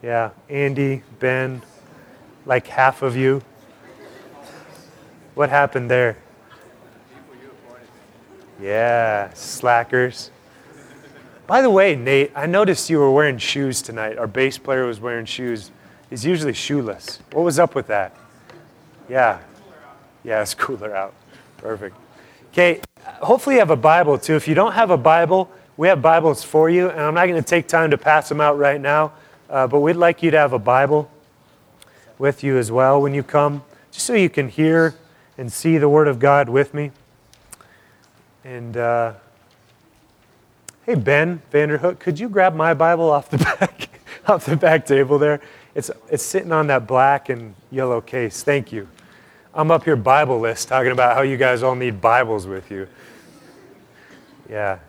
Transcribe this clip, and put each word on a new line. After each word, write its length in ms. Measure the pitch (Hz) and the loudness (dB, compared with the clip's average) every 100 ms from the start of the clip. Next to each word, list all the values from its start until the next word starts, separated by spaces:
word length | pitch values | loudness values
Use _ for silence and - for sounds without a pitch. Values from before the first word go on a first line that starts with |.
Yeah, 280 | 120 117 110 - _ | -4 -4 -4 -8 _
Andy, 540 | 139 139 135 139 135 - - | -4 -2 -2 -2 -4 -10 -6
Ben, 400 | 127 131 131 127 - - - - - - - _ - | -2 -2 -4 -8 -18 -20 -20 -20 -20 -20 -20 _ -2
like, 200 | 127 - | -2 -2
half 360 | - 131 135 | 0 0 0
of 120 | 135 | -6
you. 280 | 123 131 135 - _ _ _ - - - - - - - - - - - - - - _ | -2 0 -2 -6 _ _ _ -20 -20 -20 -20 -20 -20 -20 -20 -20 -20 -20 -20 -20 -20 _
What 160 | - 143 | -4 0
happened 400 | 143 143 135 120 | 0 0 -2 -2
there? 260 | 123 123 107 _ _ _ - - - - - _ - 131 127 135 - 117 120 120 _ _ _ _ - - - | 0 0 -4 _ _ _ -20 -20 -20 -20 -20 _ -20 -20 -20 -20 -20 -20 -20 -20 _ _ _ _ -20 -20 -16
Yeah, 760 | 98 107 117 117 113 104 98 | -6 -2 0 0 0 -2 -6
slackers. 960 | - - - 123 117 117 127 127 123 - _ _ _ - - - - - - - - - | -12 -16 -6 0 0 0 -2 -2 -6 -20 _ _ _ -20 -20 -20 -20 -20 -20 -20 -20 -2
By 140 | 214 | 2
the 80 | 262 | 4
way, 260 | 190 196 | 4 4
Nate, 380 | 147 120 139 143 | 2 0 2 0
I 120 | 143 151 | -2 -2
noticed 420 | 180 208 170 - | 0 2 0 0
you 120 | 160 | 2
were 100 | 139 | 4
wearing 260 | 135 151 127 | 4 2 -2
shoes 460 | - 139 139 123 | -6 -4 -4 -6
tonight. 340 | - 113 110 110 | -10 -10 -8 -6
Our 100 | 113 | -6
bass 300 | 104 135 135 | -2 -2 -4
player 300 | - 131 127 | -6 -4 -4
was 120 | 110 | -6
wearing 280 | 117 117 113 | -8 -8 -10
shoes. 460 | - 123 117 101 _ _ _ _ | -10 -8 -8 -12 _ _ _ _
He's 160 | 127 | -8
usually 300 | 123 180 151 | -2 -2 -2
shoeless. 640 | 120 - 143 113 98 - - - | -6 -4 -4 -4 -10 -14 -18 -8
What 100 | 147 | -2
was 160 | 175 143 | -2 2
up 160 | 170 | 0
with 140 | 139 - | 0 -4
that? 280 | 104 95 - - _ _ - - _ _ _ - | -4 -4 -10 -20 _ _ -20 -20 _ _ _ -6
Yeah. 340 | 127 123 92 - - - - - - _ _ | 0 0 0 -12 -20 -20 -20 -20 -20 _ _
Yeah, 180 | 120 107 | -6 -4
it's 140 | 104 | -4
cooler 420 | - - 123 104 98 | -6 -6 -6 -8 -8
out. 160 | 98 - _ - _ _ | -10 -14 _ -20 _ _
Perfect. 360 | - 110 98 - _ - - _ _ | -10 -10 -10 -16 _ -20 -20 _ _
Okay, 280 | - 175 170 - _ | 2 2 2 -8 _
hopefully 520 | - - 147 254 - 262 | -20 -12 0 0 2 2
you 20 | |
have 100 | 190 | 4
a 80 | 151 | 4
Bible, 400 | 156 165 160 139 | 4 4 4 0
too. 180 | - | 0
If 140 | 156 151 | -2 0
you 60 | |
don't 180 | 156 214 | 0 0
have 160 | 208 226 | 2 2
a 80 | 170 | 2
Bible, 540 | 123 165 165 185 185 - _ - | 4 4 4 0 -2 -10 _ -2
we 120 | 170 | 0
have 120 | 180 | 2
Bibles 420 | 156 165 160 139 | 4 4 2 -2
for 280 | - 156 160 | -2 2 4
you, 180 | 175 180 | 2 0
and 100 | 160 | -2
I'm 140 | 151 | -2
not 140 | 165 185 | 0 0
gonna 160 | 170 | 0
take 260 | - 170 170 | 0 -2 0
time 220 | 165 160 | 0 2
to 80 | 147 | 0
pass 320 | - 156 147 | 2 2 2
them 100 | 147 | 0
out 160 | 151 143 | 0 2
right 240 | 143 143 | 0 0
now, 320 | 139 147 156 - _ _ _ | 0 0 0 -6 _ _ _
uh, 160 | 139 127 | -2 0
but 140 | 143 | 2
we'd 160 | 147 170 | 0 2
like 260 | 170 170 | 2 2
you 80 | 165 | 2
to 80 | 156 | 2
have 160 | 143 | 2
a 40 | 127 | 0
Bible 520 | 107 127 139 151 147 _ _ _ _ _ _ _ _ _ _ _ | 2 2 2 0 -2 _ _ _ _ _ _ _ _ _ _ _
with 260 | 139 135 | -4 -2
you 140 | 139 131 | -2 -2
as 160 | 113 | -2
well 300 | 117 131 143 | 0 4 4
when 100 | 143 | 2
you 100 | 139 | -4
come, 400 | 131 147 147 143 135 _ _ | -2 0 0 -2 -12 _ _
just 140 | - - | -12 -2
so 80 | |
you 160 | 233 180 | 0 0
can 180 | - 135 | 0 -6
hear 460 | - 156 165 160 - _ _ _ - | 0 2 4 2 -2 _ _ _ -14
and 160 | 123 | -12
see 240 | - 165 165 | -6 0 2
the 140 | 147 | 4
Word 180 | 151 147 | 4 4
of 100 | 123 | 2
God 300 | 135 143 131 | 4 4 2
with 240 | 127 143 | 0 0
me. 180 | 147 147 _ _ _ _ _ _ - _ _ _ _ _ _ _ _ | -4 -10 _ _ _ _ _ _ -20 _ _ _ _ _ _ _ _
And, 320 | 131 123 117 | -18 -14 -10
uh, 380 | 120 120 120 117 104 _ _ _ _ _ _ _ _ _ _ _ _ _ _ - _ - | -4 -2 0 -2 -6 _ _ _ _ _ _ _ _ _ _ _ _ _ _ -20 _ -4
hey, 80 | |
Ben 480 | 220 110 143 165 175 _ | -2 2 2 2 -4 _
Vanderhook, 460 | 147 151 147 170 180 | 0 0 0 -2 -4
could 200 | - 156 | -6 -6
you 120 | 233 | -4
grab 240 | 196 185 | 2 2
my 180 | 160 160 | 2 -2
Bible 380 | 160 165 170 165 | 2 2 2 2
off 180 | 147 - | 0 -2
the 80 | 139 | -2
<laughs> 220 | - - | -2 -2
back, 300 | 185 - - - - - - | -4 -6 -20 -20 -20 -14 0
off 200 | 196 - | 0 0
the 100 | 151 | 0
back 300 | 170 160 - | 2 2 2
table 320 | 135 131 143 | 2 4 2
there? 240 | 147 147 - - _ | 2 0 -6 -20 _
It's, 160 | - - - _ | -10 -10 -14 _
it's 140 | 156 | -4
sitting 300 | - 190 180 | -2 -6 -2
on 160 | 160 151 | 0 2
that 180 | 135 113 | 0 0
black 420 | 127 131 139 - | 2 4 2 -2
and 260 | 123 113 101 _ | -10 -10 -20 _
yellow 300 | 131 131 120 | -6 -2 -4
case. 420 | - 131 117 - | -4 -6 -6 -6
Thank 300 | - 143 120 | -2 -2 -2
you. 160 | 113 98 - - - _ _ _ - | -12 -14 -20 -20 -20 _ _ _ -4
I'm 140 | 156 | 2
up 140 | 160 | 2
here 100 | 165 | 2
Bible-less 720 | 139 107 139 147 123 113 113 | 0 4 2 2 -2 -2 -6
talking 260 | - 131 123 | -4 -2 0
about 240 | 123 123 | 2 2
how 80 | 120 | 2
you 140 | 139 131 | 0 0
guys 260 | 131 127 | 0 0
all 140 | 131 127 | -2 -2
need 240 | 127 104 | -6 -2
Bibles 440 | 110 120 120 110 95 | 2 2 2 -4 -6
with 260 | 95 92 | -14 -12
you. 160 | 98 95 - - - - - - - - _ _ _ _ - _ _ - | -14 -14 -16 -20 -20 -20 -20 -20 -20 -20 _ _ _ _ -20 _ _ -14
Yeah. 300 | 107 101 95 | -6 -6 -6